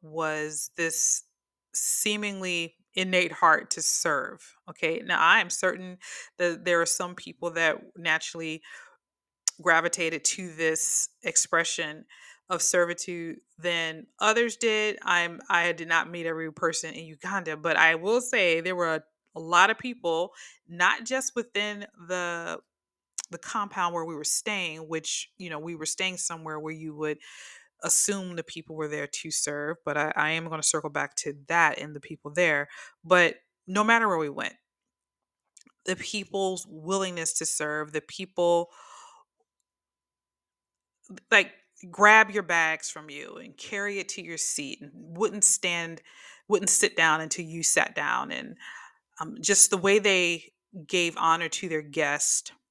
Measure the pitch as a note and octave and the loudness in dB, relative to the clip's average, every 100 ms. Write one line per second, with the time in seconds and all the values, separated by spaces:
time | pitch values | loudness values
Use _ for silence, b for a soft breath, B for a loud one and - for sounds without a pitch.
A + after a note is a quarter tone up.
0 | D#3 D#3+ D#3 D#3 D3+ D3+ - - E3 - | -12 -4 -4 -2 -6 -8 -8 -4 -2 0
1 | - - - _ _ _ _ - - - | 0 0 -4 _ _ _ _ -4 -2 0
2 | G#3+ G#3 G#3 G3 F#3 F3 E3 _ _ - | 0 0 -2 -4 -2 -2 -4 _ _ -4
3 | F#3 F#3 E3+ - E3+ D#3 - - - - | 2 2 2 4 6 6 2 -4 -2 0
4 | E3+ C#3+ - - - _ - - D#3+ E3 | 0 0 -4 -10 -20 _ -20 -4 -2 -2
5 | - E3 E3 G#3+ F3 - F#3 F3+ F#3 F#3 | -2 4 6 6 2 0 -2 -2 -8 -16
6 | B B B - F3 E3 F3+ E3+ E3+ - | B B B -2 -2 0 2 2 2 0
7 | F3+ F3+ - E3 F3 E3 E3 - - - | -4 -10 -16 -8 -6 2 2 2 -6 -6
8 | E3+ D#3+ - E3+ D#3+ D#3 B B B B | 0 0 -2 -8 -8 -8 B B B B
9 | _ _ _ _ - - E3 E3 E3+ E3+ | _ _ _ _ -6 0 4 6 4 0
10 | D#3+ E3 - - F3+ D#3 E3 D#3+ - - | -2 0 -2 -2 -8 -2 0 2 0 0
11 | - _ F#3 - - E3 E3 - D#3 D#3 | -2 _ -2 0 2 2 2 -2 -6 -8
12 | - B B B - F3 - F3+ E3+ F3 | -18 B B B -6 -2 2 4 2 0
13 | - F3 E3 - _ _ E3+ E3+ E3 D#3+ | -8 -8 -10 -12 _ _ -2 -2 -2 -6
14 | - - G#3 A3 A#3 A3 A3+ G#3+ G#3+ G3+ | -12 0 2 4 2 0 0 2 0 -2
15 | - F3 E3+ E3+ - F3+ E3+ E3 E3 E3 | 0 2 0 -4 0 2 2 0 0 0
16 | D#3+ F3 E3 D#3+ D#3+ D#3 E3+ D#3 D#3+ D3+ | 0 -4 -4 -4 -6 -2 -2 -2 -8 -12
17 | E3 D#3 G3 G3 D#3+ D#3 E3 D#3 - E3 | -16 -12 -6 -4 -4 -4 2 6 6 6
18 | F3+ A#3+ B3 A#3+ F3+ E3 E3+ F3+ E3 D#3+ | 2 0 2 2 4 2 0 0 0 -2
19 | - _ _ E3 E3 F3 G3 A3 B3 B3 | -6 _ _ -12 2 6 6 4 -6 -6
20 | F3 D#3+ F#3 B B B - E3+ F3+ - | -2 0 -2 B B B -10 0 2 2
21 | A#3 C4 B3+ A#3+ - G3+ G#3 G3+ G3+ - | -2 -4 -4 -6 -4 -4 -4 -6 -14 -14
22 | E3+ F3+ F3 E3+ E3+ E3 - _ _ _ | -6 -4 -4 -6 -8 -10 -12 _ _ _
23 | _ - - F3 - A3+ G3+ - F3 E3+ | _ -14 -12 -12 -6 -6 -4 -2 -2 -2
24 | E3 D3+ D3+ - - G#3 F3 D#3 D#3 D#3+ | -6 -6 -4 -2 -2 -4 -4 -8 -6 -6
25 | D#3+ - - - F3+ D#3 D#3+ E3 D#3 - | -4 -6 -8 -12 -10 -8 -8 -8 -6 -4
26 | F#3 F3+ - E3 D#3+ D#3 D#3 D#3+ D#3+ D3+ | -4 -4 -6 -6 -8 -8 -8 -8 -10 -4
27 | D3+ D3 B B B B B _ E3+ - | -4 -4 B B B B B _ 0 2
28 | - G3+ F#3 E3+ - E3 D#3 D#3 D3+ D3+ | 2 -2 -6 -8 -10 -12 -12 -8 -6 -6
29 | C#3+ - - - - D3 D3 D#3+ - D3 | -6 -8 -6 -4 -2 -4 -6 -6 -2 0
30 | D3+ - D3+ D#3+ E3 D#3+ - D#3 D3+ C#3+ | 0 0 0 0 -4 -2 0 0 -2 -4
31 | C#3+ - D3+ C#3+ C#3 E3+ D#3 C3 D3+ D3+ | -4 -4 -6 -8 0 4 4 2 -8 -12
32 | - D#3 D3 D3+ F3 D3 D3 B B B | -14 -14 -6 2 2 2 -2 B B B
33 | E3 F3+ E3+ - _ _ - F#3+ G#3+ A#3 | 4 6 6 2 _ _ -4 0 4 4
34 | A3 E3+ D3 D3 - - _ _ _ _ | 4 2 -2 -4 -8 -10 _ _ _ _
35 | _ _ _ _ _ - _ _ - F#3 | _ _ _ _ _ -20 _ _ -6 -6
36 | - G#3 F#3+ G3 F#3+ F#3 - D#3 D#3 G3 | -4 -6 -4 -2 0 -2 -8 -10 -2 -2
37 | F#3+ F3 D#3+ - D#3+ - D3+ D3+ D3+ D#3 | -2 -4 -4 -2 -2 -2 -2 -4 -4 -6
38 | - - F#3 - F3 E3+ E3+ B B B | -6 -10 -6 2 4 4 2 B B B
39 | B B B _ _ _ _ _ _ _ | B B B _ _ _ _ _ _ _
40 | _ _ _ _ _ _ _ _ _ _ | _ _ _ _ _ _ _ _ _ _
41 | - F#3 - G#3+ - - _ _ F#3 E3 | -20 -14 4 4 4 -4 _ _ -10 6
42 | G#3 A3 G#3 G#3 F3 E3+ D#3+ D#3+ - D#3+ | 10 10 8 2 0 2 2 0 -8 -12
43 | D#3 C#3+ C#3+ - E3+ - - G3+ G3+ G3 | -14 -12 -12 -14 -18 -16 -10 -6 -6 -6
44 | F3+ - E3+ E3 - - C#3 - D3 - | -8 -10 -10 -6 -4 -4 -8 -12 -16 -20
45 | D#3+ E3 G#3 G#3+ - - F#3 E3+ E3 D#3+ | -12 -4 -2 2 2 2 -2 -4 -6 -10
46 | B B B B B G3+ F#3+ - G3+ - | B B B B B 0 2 2 2 4
47 | D#3+ D#3 D#3+ - D#3+ E3 D#3+ - - - | 4 4 0 -8 -8 -2 0 2 0 -2
48 | D3 - - - - - B B B B | -2 -2 -4 -8 -10 -16 B B B B
49 | _ - D#3+ - E3 G3 - G3 F#3+ G#3 | _ -12 -12 -4 2 6 6 4 4 4
50 | G3+ F#3 F3 E3 - _ _ F#3 D3+ F#3 | 6 4 2 0 -8 _ _ -20 -4 0
51 | E3+ D#3+ E3 E3 E3 - F3+ D#3+ D3+ D3 | 0 2 2 2 0 -6 -4 -4 -4 -2
52 | D3 D3 - - - - _ | 0 0 0 -2 -4 -16 _